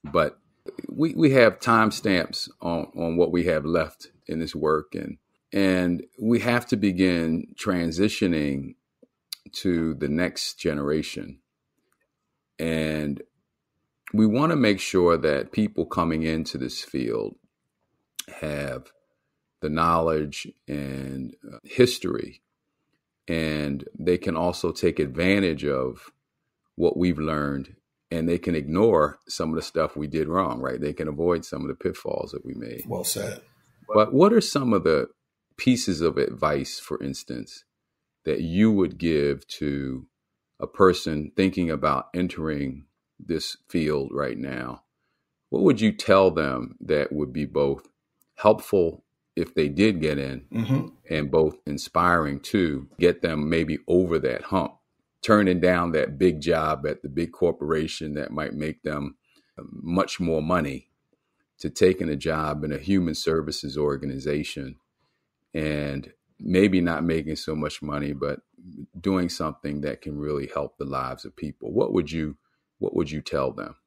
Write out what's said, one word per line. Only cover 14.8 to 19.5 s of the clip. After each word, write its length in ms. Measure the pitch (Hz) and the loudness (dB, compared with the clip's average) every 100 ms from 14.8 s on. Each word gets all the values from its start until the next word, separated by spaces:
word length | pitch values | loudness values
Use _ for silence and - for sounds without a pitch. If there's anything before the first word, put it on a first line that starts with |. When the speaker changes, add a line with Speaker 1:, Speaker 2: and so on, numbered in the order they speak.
| - 95 87 82 | 2 4 6 4
Speaker 1:
that 360 | 78 71 - | 2 0 -2
people 340 | - 107 - - | -2 -2 -2 -4
coming 360 | - 85 80 | 0 0 0
into 360 | 80 80 78 69 | 0 -2 -4 -6
this 240 | 64 - | -6 -8
field 520 | - 69 58 57 52 - _ _ _ _ _ _ _ - - - | -8 -6 -4 -4 -6 -10 _ _ _ _ _ _ _ -16 -14 -8
have 520 | 78 73 71 65 - _ _ _ _ _ _ | -6 -6 -6 -8 -14 _ _ _ _ _ _